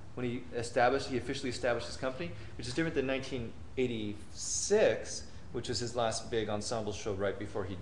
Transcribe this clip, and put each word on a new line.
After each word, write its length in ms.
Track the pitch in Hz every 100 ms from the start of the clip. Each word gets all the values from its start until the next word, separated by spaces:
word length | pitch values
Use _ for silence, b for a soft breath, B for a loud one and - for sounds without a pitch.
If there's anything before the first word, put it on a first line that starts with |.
| -
when 120 | - 123
he 160 | 123 - 120
established, 520 | 117 131 123 135 -
he 80 | 123
officially 340 | - 135 131
established 360 | 117 127 117 -
his 100 | -
company, 360 | 131 - 170 - B B
which 100 | 120
is 80 |
different 200 | - 165
than 120 | 151 131
nineteen 460 | 135 131 131 113 - - -
eighty-six, 1500 | 123 113 104 101 - - - - - 208 151 110 - - - B B
which 160 | 120 117
was 100 | 110
his 160 | 120
last 360 | 120 113 110 -
big 180 | 117 107
ensemble 440 | 104 - 117 104
show 200 | 98 113
right 260 | 95 101 -
before 260 | 104 107
he 120 | 98 90